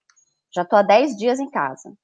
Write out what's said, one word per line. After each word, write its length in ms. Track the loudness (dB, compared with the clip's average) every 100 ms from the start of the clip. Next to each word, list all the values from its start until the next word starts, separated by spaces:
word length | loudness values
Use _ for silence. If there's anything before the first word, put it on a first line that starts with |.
| _ _ _ _ _
Já 120 | -8
tô 100 | 0
há 80 | 2
dez 340 | 4 2 2 -2
dias 220 | -4 -4
em 100 | -6
casa. 460 | -6 -6 -8 -18 -20